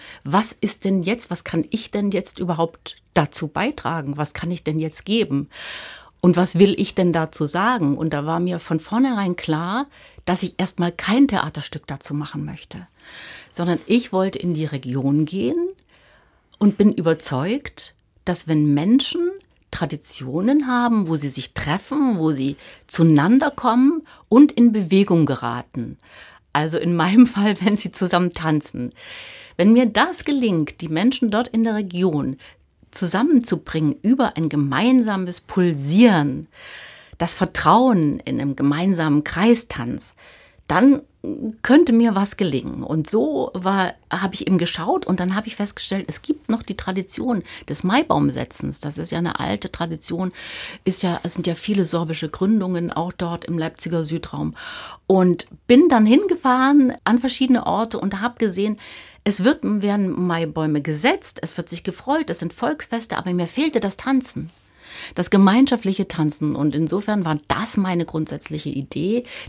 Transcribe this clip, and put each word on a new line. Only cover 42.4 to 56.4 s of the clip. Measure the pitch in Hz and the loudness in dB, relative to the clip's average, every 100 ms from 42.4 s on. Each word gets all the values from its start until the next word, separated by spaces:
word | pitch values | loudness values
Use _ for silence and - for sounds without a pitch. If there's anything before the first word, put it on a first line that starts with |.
| 185 139 - - | -2 -2 -4 -8
Und | - 160 147 | -4 -4 0
so | 214 294 285 - | 0 0 -2 -4
war, | 185 185 196 185 - _ | -4 -2 0 -2 -6 _
habe | 180 190 - | -4 -4 -4
ich | - | 0
eben | 185 | 0
geschaut | 170 - 170 349 - | 0 -4 -2 -2 -2
und | 185 | -2
dann | 180 | -2
habe | 196 220 | -4 -6
ich | - | -8
festgestellt, | 202 - - 196 - | -8 -6 -6 -6 -6
es | - | -10
gibt | - 302 - | -6 -6 -2
noch | 226 | -4
die | - 202 | -4 -8
Tradition | - 190 190 - 247 214 - - - | -6 -6 -6 -6 -4 -4 -6 -16 -12
des | 147 | -6
Maibaumsetzens. | 185 247 - 147 143 131 123 - 143 143 | 0 0 2 2 2 -2 -8 -8 -8 -8
Das | 147 147 | -10 -8
ist | 165 | -8
ja | 165 | -4
eine | 170 - | -4 -4
alte | 131 202 - | -4 -4 -8
Tradition, | - 170 156 - 170 185 - - - - - | -8 -8 -8 -8 -6 -6 -8 -14 -14 -14 -6
ist | - - | -4 -2
ja, | 185 170 | -2 -2
es | 175 - | -4 -4
sind | 175 | -4
ja | 165 | -4
viele | - 202 170 | -2 0 0
sorbische | 170 160 160 156 | -2 -4 -4 -8
Gründungen | - 196 220 185 175 170 | -2 2 2 0 -2 -4
auch | - 170 | -4 -6
dort | - 170 170 - | -4 -6 -6 -6
im | 165 | -4
Leipziger | 160 - 165 170 | -4 -6 -4 -4
Südraum. | 151 160 - 147 151 - - - - - - | -2 -6 -8 -6 -6 -8 -14 -14 -16 -8 2
Und | 190 180 170 - - - | 4 4 2 -4 -14 6
bin | 247 339 | 8 8
dann | 240 214 | 6 6
hingefahren | 269 403 320 | 6 4 0